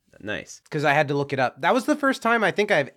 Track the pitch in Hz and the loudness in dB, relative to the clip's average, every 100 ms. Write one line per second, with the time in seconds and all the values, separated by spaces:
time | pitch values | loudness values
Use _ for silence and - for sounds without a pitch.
0 | _ - 104 87 - - _ 156 147 143 | _ -16 -10 -10 -10 -20 _ -2 2 2
1 | 143 143 139 135 120 - 170 240 254 294 | 2 -2 -2 -2 -2 0 0 2 0 0
2 | 269 - 226 233 190 - 208 170 139 | 0 -2 0 0 2 0 0 0 0